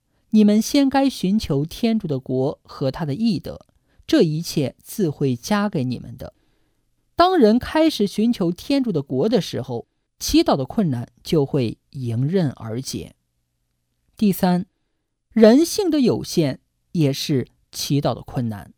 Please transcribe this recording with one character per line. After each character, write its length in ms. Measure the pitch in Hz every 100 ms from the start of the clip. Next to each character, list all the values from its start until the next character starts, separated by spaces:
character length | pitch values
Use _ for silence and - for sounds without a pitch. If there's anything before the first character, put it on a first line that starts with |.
| _ _ _
：“你 120 | 214
们 180 | 208 214
先 280 | - 285 269
该 200 | 269 269
寻 280 | - 185 214
求 280 | - 139 156
天 340 | - 226 220
主 80 | 160
的 120 | 131
国 400 | - 127 131 -
和 260 | - - 135
他 160 | - 156
的 80 |
义 260 | 156 233 165
德， 260 | - 78 _ _ _ _ -
这 140 | 320
一 180 | 165 151
切 340 | 170 165 127 -
自 280 | - - 170
会 260 | - 143 123
加 340 | - 208 208
给 140 | 160
你 160 | 127 117
们 180 | - 117
的。” 160 | - - _ _ _ _ _ _ _ -
当 220 | 359 370
人 200 | 214 240
开 320 | - 320 320
始 160 | - 208
寻 240 | - 233
求 200 | - 208
天 320 | - - 277
主 80 | 247
的 100 | 165
国 280 | - 131 208
的 100 | 226
时 220 | - 117
候， 260 | 123 117 - _ _ _
祈 240 | - 302
祷 120 | 330 175
的 100 | 131
困 240 | - 175
难 220 | 120 - _
就 220 | - 165 139
会 320 | 147 113 - _
迎 360 | 139 123 113 139
刃 220 | 190 151
而 300 | - 113 113
解。 340 | 131 95 78 - _ _ _ _ _ _ _ _ _ -
第 160 | 208
三， 340 | 180 185 180 - _ _ _ _ _ _
人 320 | 220 220 262
性 280 | 339 - 370
的 80 | 294
有 240 | 226 117
限 360 | - 185 143 131 _ _ _
也 200 | 165 139
是 340 | 135 - 135 - _ _
祈 300 | - - 143
祷 140 | 143 113
的 60 |
困 280 | - - 117
难。 240 | 104 -